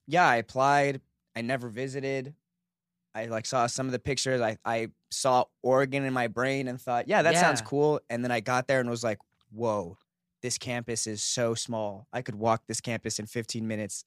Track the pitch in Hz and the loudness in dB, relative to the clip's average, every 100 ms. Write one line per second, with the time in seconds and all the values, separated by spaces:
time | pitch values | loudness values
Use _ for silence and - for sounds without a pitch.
0 | - 165 165 120 - 131 139 143 143 135 | -2 4 6 4 2 2 4 6 4 0
1 | - _ _ 113 117 131 120 110 135 135 | -10 _ _ -8 -4 -4 -4 -8 -6 -6
2 | 135 135 131 151 _ _ _ _ _ _ | -4 -4 -6 -12 _ _ _ _ _ _
3 | _ 110 117 113 - 131 120 - 131 127 | _ -10 -4 -4 -2 2 2 0 -2 -2
4 | - 131 135 127 113 107 110 113 113 - | -2 -2 0 2 0 -2 -2 -2 -2 -10
5 | _ - 135 127 - _ 120 131 135 139 | _ -2 4 4 2 _ 2 4 4 0
6 | 135 127 120 113 131 135 127 127 - 120 | -2 0 -2 0 0 0 -4 -6 -4 -2
7 | 135 202 160 170 175 127 110 139 151 147 | 2 2 4 6 4 2 0 2 2 2
8 | - 120 123 120 104 127 123 131 120 117 | -2 -4 0 -2 0 0 2 2 2 -2
9 | 120 101 _ _ _ 107 117 104 85 - | -2 -4 _ _ _ -4 -2 -2 -4 -10
10 | _ _ _ _ 123 - 127 120 117 113 | _ _ _ _ -6 -6 -4 -6 -4 -4
11 | 110 104 - - 117 113 - 113 104 98 | -4 -4 -4 0 0 0 -4 -4 -4 -8
12 | - 123 123 104 113 110 - 113 - 113 | -10 -8 -8 -2 2 2 0 -8 -4 -4
13 | 113 - 107 117 110 117 110 107 104 - | -4 -6 -6 -8 -6 -4 -4 -4 -6 -8